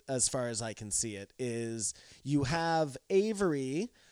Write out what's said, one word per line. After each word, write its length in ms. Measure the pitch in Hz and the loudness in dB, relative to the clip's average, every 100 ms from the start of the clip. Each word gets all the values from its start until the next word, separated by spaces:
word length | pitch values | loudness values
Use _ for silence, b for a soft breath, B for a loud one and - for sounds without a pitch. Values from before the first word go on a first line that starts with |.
| - | -4
As 200 | 131 - | 0 2
far 200 | 135 120 | 0 -2
as 120 | 107 | -2
I 120 | 113 | -6
can 180 | 101 107 | -6 -4
see 240 | - 117 | -4 -2
it, 180 | 101 101 - | -6 -10 -6
is 560 | 123 117 113 113 101 b b b | -4 -2 -4 -4 -6 b b b
you 180 | 135 143 | 0 2
have 520 | 131 165 165 160 151 123 - | 2 2 2 4 2 -2 2
Avery, 840 | 190 214 196 185 143 131 151 240 - - | 2 4 2 2 2 0 -2 -4 -8 -20